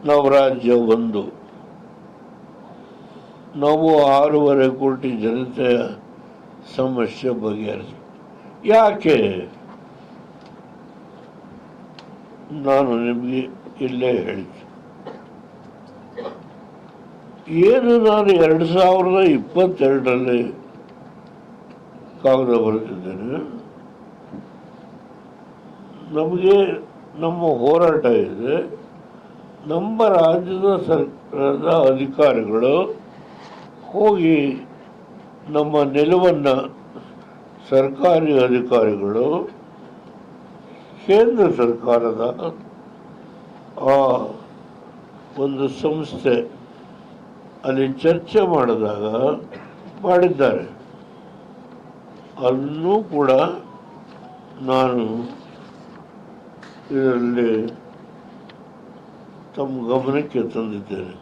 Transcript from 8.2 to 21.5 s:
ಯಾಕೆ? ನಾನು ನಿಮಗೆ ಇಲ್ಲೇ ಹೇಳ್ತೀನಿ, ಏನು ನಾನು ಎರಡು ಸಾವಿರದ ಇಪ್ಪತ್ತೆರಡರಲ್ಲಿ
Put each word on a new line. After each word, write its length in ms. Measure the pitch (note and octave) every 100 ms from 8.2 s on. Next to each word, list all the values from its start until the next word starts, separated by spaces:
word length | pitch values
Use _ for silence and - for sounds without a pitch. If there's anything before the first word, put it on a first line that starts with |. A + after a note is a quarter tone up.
| - - - - G#3+
ಯಾಕೆ? 420 | A3 G#3+ G#3 E3 C3+ G#2 F#2 F2+ - - - - - - - - - - - - - - - - - - - - - - - - - - - - - - D3+ C#3
ನಾನು 240 | C3+ C#3 A#2 A#2+
ನಿಮಗೆ 360 | A#2+ B2 C3 B2+ - - - C3+
ಇಲ್ಲೇ 260 | B2+ B2+ A#2+ F#2
ಹೇಳ್ತೀನಿ, 360 | G2 F2 - - - - - - - - - - - - - - - - A#4+ - - - - - - - - - - - - - D#3+ F#3
ಏನು 200 | B3+ A#3+ A#3+ A3
ನಾನು 200 | G#3 G#3 F#3 D#3+
ಎರಡು 200 | D#3+ E3 F3+
ಸಾವಿರದ 440 | F3+ F#3 F#3 F#3+ F#3+ C3+
ಇಪ್ಪತ್ತೆರಡರಲ್ಲಿ 1000 | - F3 F#3 F#3 C3+ C3+ B2 B2 B2+ B2 - - - - - - - - - - -